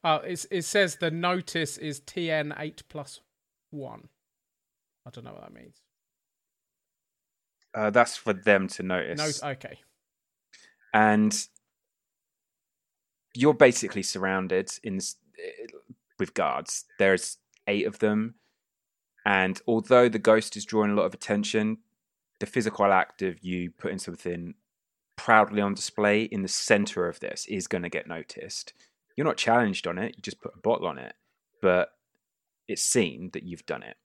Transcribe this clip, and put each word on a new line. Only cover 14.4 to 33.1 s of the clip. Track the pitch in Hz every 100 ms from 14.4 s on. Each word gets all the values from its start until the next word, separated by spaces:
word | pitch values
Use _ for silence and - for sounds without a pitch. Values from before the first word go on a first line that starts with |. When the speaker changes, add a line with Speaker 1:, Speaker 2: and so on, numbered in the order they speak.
| 92 92 95 -
Speaker 2:
in | 110 95
s-, | 92 - _ - 87 - 117 - _ - _ _
with | 95
guards. | - 80 64 - - - -
There's | 98 92 - - _ _ -
eight | 104 110
of | 104
them. | 107 107 113 120 _ _ _ _ _ _ _ _
And | 104 98 95 95 -
although | 113 104 127 120
the | 110
ghost | 107 110 107 107
is |
drawing | - 110 104
a |
lot | 104
of | 92
attention, | - - 104 104 110 107 110 _ _ _ _ _ _
the | 104
physical | 131 110 - 101
act | 95 - -
of | 95 82
you | 90 90 87
putting | - 87 92
something | - 85 90 87 85 - _ _ _ _ _ -
proudly | - 110 104 104
on | 101
display | 98 - - 104 104
in | 110 107
the | 92
center | - - 104 101 - 87
of | 85
this | - - -
is | 101 90
gonna | 98 87
get | 85 -
noticed. | 82 78 - 92 - - _ _ _ _ -
You're | 151
not | -
challenged | - 117 110 92 -
on | 90
it, | 104 -
you |
just | - -
put | - -
a |
bottle | 107 113 92
on | 69
it, | 60 - _ _ _ _
but | 95 90 - _ _ _ _ _ _ _ -
it's | 98
seen | - 123 90